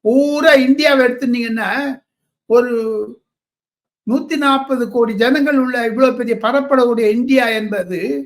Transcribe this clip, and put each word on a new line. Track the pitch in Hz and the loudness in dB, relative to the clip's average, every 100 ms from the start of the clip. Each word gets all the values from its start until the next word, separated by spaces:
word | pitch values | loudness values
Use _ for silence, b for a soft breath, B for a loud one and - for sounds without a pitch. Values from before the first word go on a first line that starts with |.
பூரா | 220 262 285 294 320 277 | 2 2 0 2 4 4
இந்தியாவை | 254 285 302 269 | 4 2 2 4
எடுத்துட்டீங்கன்னா, | 247 247 254 240 233 226 190 240 285 262 _ _ _ _ _ | 2 0 -2 -2 -2 -4 -4 -4 -6 -8 _ _ _ _ _
ஒரு | 233 247 233 220 214 214 247 _ _ _ _ _ _ _ _ - | 2 2 -4 -4 -6 -8 -14 _ _ _ _ _ _ _ _ -4
நூத்தி | 254 - 302 | -4 -2 -2
நாற்பது | 277 269 269 254 226 | 0 0 -2 -4 -2
கோடி | 247 233 202 | -2 -2 2
ஜனங்கள் | 233 294 285 277 | 2 2 2 2
உள்ள | 254 247 | 0 -2
இவ்வளவு | 233 220 262 247 | -4 2 0 0
பெரிய | 233 220 | -4 -2
பரப்பளவுடைய | 220 277 269 269 240 233 220 | 0 -2 0 2 2 2 0
இந்தியா | 226 269 262 233 | 0 2 2 2
என்பது | 220 214 202 180 180 214 277 | -2 -4 -6 -6 -6 -4 -6